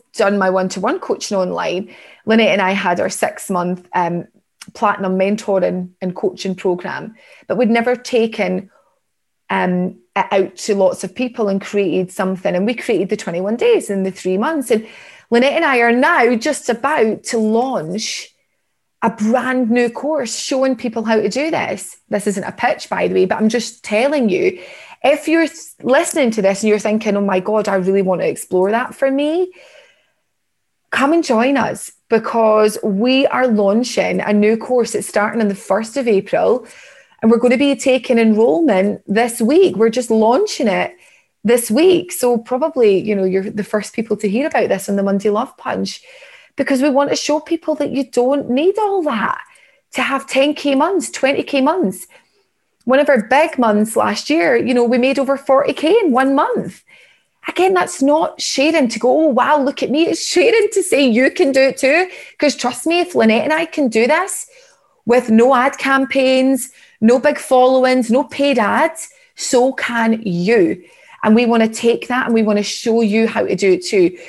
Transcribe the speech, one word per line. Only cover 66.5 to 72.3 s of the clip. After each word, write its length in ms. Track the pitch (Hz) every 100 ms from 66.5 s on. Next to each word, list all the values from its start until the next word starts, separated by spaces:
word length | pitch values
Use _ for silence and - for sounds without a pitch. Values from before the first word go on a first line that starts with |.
| 269 - _ _ -
no 180 | 220 254
big 200 | 285 -
followings, 720 | - 254 254 262 254 254 226
no 100 | 240
paid 380 | 285 - 285 262
ads, 480 | 202 214 330 330 - _ _
so 380 | - - 247 254
can 500 | 262 - 233 226 220
you. 600 | 220 175 180 233 170 185 - _ - -
And 100 | 214
we 120 | 220 233
wanna 200 | 233 220
take 400 | 220 233 240 -
that 200 | 254
and 80 | 240